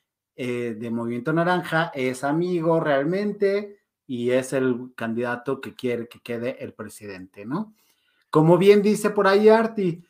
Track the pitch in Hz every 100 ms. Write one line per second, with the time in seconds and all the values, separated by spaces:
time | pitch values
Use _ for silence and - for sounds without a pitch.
0 | _ _ _ - 123 120 120 107 117 117
1 | 117 120 127 165 170 180 165 160 165 139
2 | 127 127 139 160 180 175 165 160 151 139
3 | 147 190 208 196 196 202 208 - _ _
4 | - 120 120 127 127 139 131 123 127 -
5 | 117 113 120 120 - 135 110 107 127 117
6 | 113 - - 117 120 131 127 - 107 -
7 | 104 92 92 101 107 160 220 _ _ _
8 | _ _ _ 160 160 175 196 208 202 208
9 | 202 208 190 202 214 220 220 214 180 160
10 | _